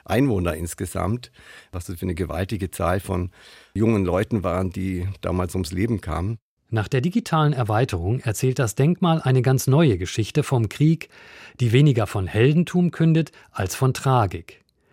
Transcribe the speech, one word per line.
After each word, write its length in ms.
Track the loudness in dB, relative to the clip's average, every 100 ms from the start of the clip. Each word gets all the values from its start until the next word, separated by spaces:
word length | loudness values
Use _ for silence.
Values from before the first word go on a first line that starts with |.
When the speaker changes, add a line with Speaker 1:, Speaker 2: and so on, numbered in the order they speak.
| -4
Speaker 1:
Einwohner 480 | 0 2 0 -2
insgesamt. 760 | -4 -8 -8 -8 -4 -4 -4 -8 _ -20 -20 -14
Was 140 | -12 -10
das 120 | -8
für 80 | -6
eine 100 | -4
gewaltige 560 | -4 -4 -4 -4 -6
Zahl 280 | -4 -2 -2
von 320 | -2 -4 -4 -10 -20 -20 _
jungen 320 | -2 2 2 2
Leuten 380 | 0 0 -2
waren, 260 | -2 -2 -2
die 380 | -4 -6 -4 -6 -6
damals 340 | -4 -2 -2 -4
ums 160 | -4
Leben 300 | -2 -2 -2
kamen. 360 | -4 -4 -4 -8 _ _ _
Speaker 2:
Nach 140 | -4 -2
der 140 | -2
digitalen 500 | 0 -2 0 2 2
Erweiterung 680 | 2 0 0 0 -2 -2 -2
erzählt 360 | -2 -2 0 0
das 180 | 0 2
Denkmal 460 | 2 2 2 2
eine 200 | 2 2
ganz 260 | 4 2 4
neue 300 | 4 4 2
Geschichte 440 | -2 -4 -2 -2
vom 280 | 0 0 0
Krieg, 400 | 2 2 2 -4 -20 -20 -20 -14 -4
die 140 | 2
weniger 340 | 6 6 4 0
von 200 | -2 -2
Heldentum 640 | 4 4 4 2 2 0
kündet 420 | 2 4 4 0 -8 _
als 240 | -6 -4 0
von 180 | 0
Tragik. 720 | 0 2 2 2 -4 -14 -20 _ _ _